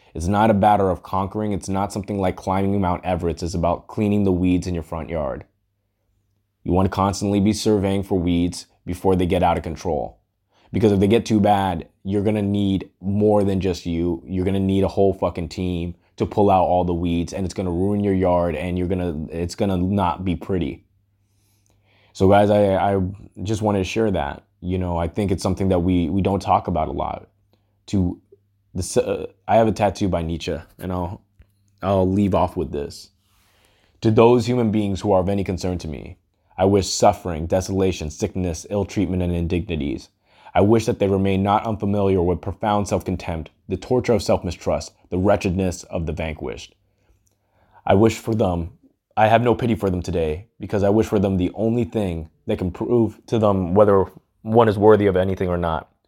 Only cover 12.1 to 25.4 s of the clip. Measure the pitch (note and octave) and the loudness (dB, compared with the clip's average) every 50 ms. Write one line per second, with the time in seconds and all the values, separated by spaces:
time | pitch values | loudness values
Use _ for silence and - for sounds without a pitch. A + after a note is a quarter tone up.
12.1 | G2+ G#2 F#2+ A2 G#2+ G#2+ G2+ G2 G2+ G2+ G2+ G2 G2 F2+ - - _ _ F2+ G2 | -2 0 0 0 0 0 -2 -2 0 0 0 0 0 0 -2 -6 _ _ -6 -4
13.1 | G2+ G#2 G#2 G#2+ G#2 G#2 G2 G2 F#2+ F#2 F2 F#2+ E2+ - - F2 E2+ E2+ F2 F2 | -2 2 4 4 4 4 2 2 0 0 0 -2 -2 -2 -4 -6 -4 -2 -2 -2
14.1 | E2 - - C2+ F#2 F#2 F2+ F#2+ F#2+ G2 F#2+ F#2+ F#2+ G2 F#2+ F#2 - G#2 G2 G2 | -2 -4 -6 -8 -4 -2 -2 -2 0 0 0 2 2 2 0 0 0 2 2 2
15.1 | F#2+ - G2 F2 - F2+ E2+ D#2 - F#2+ F#2 F2+ F2+ E2+ E2+ F2 E2+ _ _ _ | 2 0 -4 -4 -4 -4 -10 -8 -6 -6 -4 -4 -4 -4 -6 -8 -10 _ _ _
16.1 | _ - A2 F2 - A2 G2+ G2+ F#2+ F#2 E2+ D#2 F2+ F2+ F2+ F2 F2 E2 F2+ F2 | _ -6 -6 -2 2 2 4 4 6 4 4 4 2 0 2 0 -2 -2 0 -2
17.1 | E2+ E2+ F2 - - G2 F#2+ F2 - - F#2+ F2+ E2+ E2+ F#2+ G2+ G#2 G2+ G2+ G2+ | 0 -2 -2 -4 -6 -6 -6 -6 -4 -6 -4 -4 -2 -2 0 0 0 0 0 0
18.1 | F#2+ F#2+ F#2 F2+ F2 F2 F2 F2 D#2+ C#2 E2+ F2+ F2+ F2+ F2+ F2 F#2+ F2+ F2 F2 | 2 2 2 2 2 2 2 0 -2 -4 -4 -4 -2 -2 -2 -2 -2 -2 -2 -4
19.1 | D2+ D#2 D#2 - D#2 E2+ F2 F2 - - G#2+ G2 F#2+ F2+ F#2 F#2 G#2 G2+ F#2 F2 | -4 -6 -8 -8 -6 -6 -6 -6 -4 -4 -2 -2 0 0 -2 0 0 0 0 -2
20.1 | D2+ F2 F#2 F#2+ E2+ E2 - - G2 F2+ D#2+ C2 - - _ _ _ _ _ _ | -2 -4 -4 -4 -4 -6 -4 -4 -4 -4 -4 -4 -8 -10 _ _ _ _ _ _
21.1 | _ _ _ _ _ _ _ _ _ _ _ _ _ _ _ _ _ _ _ _ | _ _ _ _ _ _ _ _ _ _ _ _ _ _ _ _ _ _ _ _
22.1 | _ - G2 F#2+ G2 G2+ G#2 G2+ G#2 G#2 G#2 G2 F#2+ F2 F2 G2+ G2+ G2 F#2 F#2+ | _ 2 4 6 8 6 6 6 6 4 4 4 2 2 2 2 0 0 -2 -4
23.1 | G2 - - - _ G#2 F#2+ G2+ A2+ F#2+ G#2+ G#2 G2+ G2 F#2 F2+ - A2 A2+ G#2+ | -6 -10 -18 -20 _ -10 -6 -4 -4 -2 0 0 0 0 -2 -2 -2 -2 0 0
24.1 | F#2 E2 C#2 C#2+ - - _ _ _ _ F2+ F2+ F#2 F#2 F2+ F2 F2 E2 E2+ D#2+ | 0 -2 -4 -4 -6 -10 _ _ _ _ -6 -4 -4 -2 -2 -2 -2 -2 -4 -4
25.1 | - A2 G#2 F#2+ G2 F2 | -2 -2 -2 -2 -2 -2